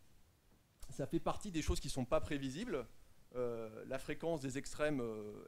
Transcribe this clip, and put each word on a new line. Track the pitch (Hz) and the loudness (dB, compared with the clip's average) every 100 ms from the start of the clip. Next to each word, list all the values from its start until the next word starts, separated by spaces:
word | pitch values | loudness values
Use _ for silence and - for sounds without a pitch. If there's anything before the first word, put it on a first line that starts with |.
| - - - _ - - _ - - | -20 -20 -20 _ -20 -20 _ -12 -8
ça | - 139 | -4 2
fait | 165 | 2
partie | 175 - 214 | 2 0 0
des | 160 | 0
choses | 147 170 | 2 2
qui | 139 | 2
ne | |
sont | 131 120 | 0 4
pas | 156 | 4
prévisibles, | - 143 135 131 247 143 113 - - - - 127 | 4 0 0 -2 -2 -2 -4 -12 -18 -20 -8 0
euh, | 120 117 110 110 107 | 0 0 -4 -8 -4
la | 131 | -4
fréquence | - 151 165 160 | -2 -2 0 0
des | 135 135 | 0 -2
extrêmes, | - - 151 139 | -4 2 4 4
euh, | 117 107 104 104 | 2 -2 -6 -8